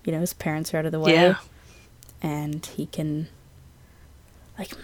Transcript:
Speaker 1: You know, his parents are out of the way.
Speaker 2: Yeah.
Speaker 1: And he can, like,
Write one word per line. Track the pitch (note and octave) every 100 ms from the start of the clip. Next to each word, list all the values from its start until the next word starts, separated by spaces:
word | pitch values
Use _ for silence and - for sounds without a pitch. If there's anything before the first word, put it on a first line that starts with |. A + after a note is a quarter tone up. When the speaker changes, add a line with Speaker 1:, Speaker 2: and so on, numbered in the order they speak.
Speaker 1:
You | -
know, | D#3+
his | F3
parents | - E3+ D#3 D#3+
are | D#3+
out | D#3
of |
the | D#3+
way. | D#3
Speaker 2:
Yeah. | D#3+ F3+ F#3+ - - - - - - - -
Speaker 1:
And | D#3+ D3 D3+ D3+ -
he | - D#3
can, | - D#3 D3+ D#3+ - - - - - - - - - - - - -
like, | F#3+ -